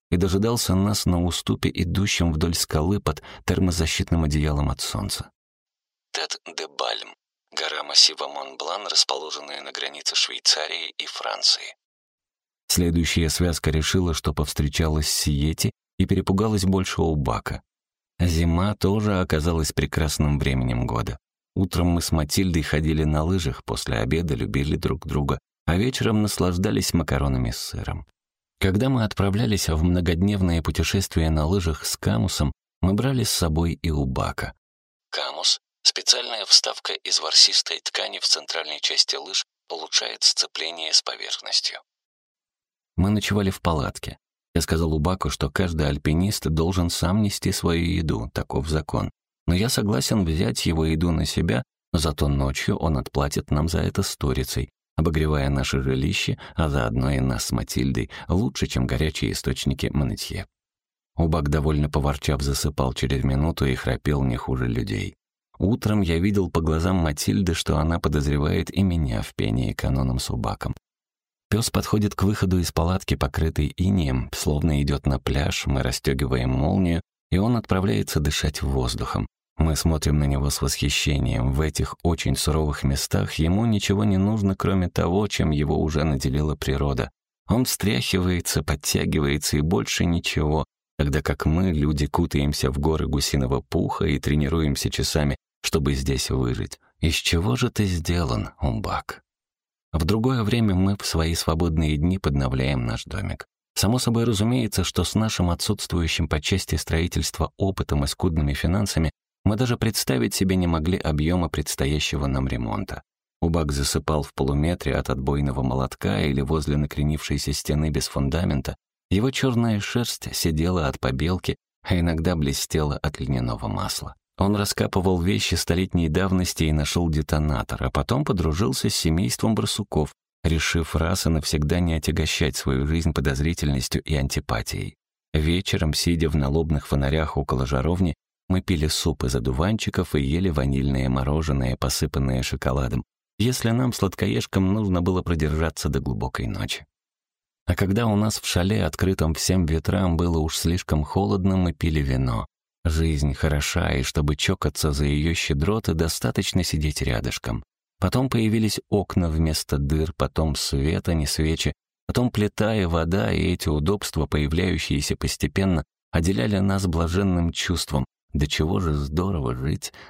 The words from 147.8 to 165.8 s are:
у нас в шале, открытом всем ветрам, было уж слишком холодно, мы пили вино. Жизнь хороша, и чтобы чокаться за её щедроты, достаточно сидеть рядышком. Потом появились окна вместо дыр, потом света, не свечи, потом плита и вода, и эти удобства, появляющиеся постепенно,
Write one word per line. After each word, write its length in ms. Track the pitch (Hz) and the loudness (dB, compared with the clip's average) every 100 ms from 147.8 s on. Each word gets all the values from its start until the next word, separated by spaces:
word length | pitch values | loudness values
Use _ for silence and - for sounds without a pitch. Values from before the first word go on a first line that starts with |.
| 95 98 117 | 2 2 2
у 100 | 101 | 2
нас 240 | 107 - | 0 -2
в 60 | - | -2
шале, 400 | - 90 107 87 | 0 2 2 0
открытом 480 | - 90 95 80 | 0 0 2 0
всем 320 | 80 - 92 80 | 0 2 2 2
ветрам, 500 | 80 - 92 92 82 | 0 0 0 2 2
было 220 | 87 82 | 2 0
уж 200 | 78 - | 0 -2
слишком 460 | 82 85 - 76 | 0 -2 0 -2
холодно, 540 | 76 95 104 101 95 95 | 0 0 0 2 2 2
мы 160 | 90 | 0
пили 280 | 80 82 78 | 0 0 0
вино. 440 | 69 65 65 57 - _ _ _ 85 | 0 0 0 -2 -6 _ _ _ -2
Жизнь 480 | 78 80 73 73 | 0 2 2 0
хороша, 600 | 67 80 73 - 87 82 | 0 0 0 0 -2 0
и 100 | 71 | 0
чтобы 320 | 65 - 73 73 | -2 0 0 0
чокаться 560 | - 92 73 - 78 | 0 0 -2 0 0
за 140 | 69 71 | 0 0
её 280 | 73 78 | 2 0
щедроты, 640 | 85 - 71 80 110 - 80 | 0 -2 0 0 0 0 0
достаточно 680 | 80 - 120 - 101 98 | 0 0 -2 -2 0 0
сидеть 380 | 85 80 76 - | 0 0 -2 -2
рядышком. 600 | 65 58 62 - 60 58 - _ _ _ | -2 -2 -2 -6 -6 -8 -8 _ _ _
Потом 300 | 92 123 131 | 0 2 2
появились 500 | 117 110 113 110 - - | 2 2 2 2 0 0
окна 380 | 101 90 - 85 | 0 2 2 2
вместо 520 | 80 80 76 - 71 | 2 2 0 0 0
дыр, 340 | 69 78 80 - | 2 0 0 0
потом 400 | 69 - 78 71 | -2 0 0 0
света, 600 | - 69 71 92 - - | -2 0 0 0 0 0
не 100 | 73 | 0
свечи, 480 | - 78 80 - - _ _ - | 0 0 0 -2 -4 _ _ -4
потом 240 | - 123 | 0 0
плита 460 | - 104 - 107 110 | 2 0 0 0 2
и 100 | 90 | 2
вода, 480 | 82 82 95 110 | 2 2 2 2
и 200 | 85 82 | 2 2
эти 140 | 87 - | 0 0
удобства, 580 | 76 76 104 - - 71 | 0 2 0 -2 -2 0
появляющиеся 880 | 78 73 80 92 82 - 73 - - | 0 0 2 0 0 0 -2 0 -2
постепенно, 680 | - - 73 - 95 85 | -4 -2 -2 0 2 2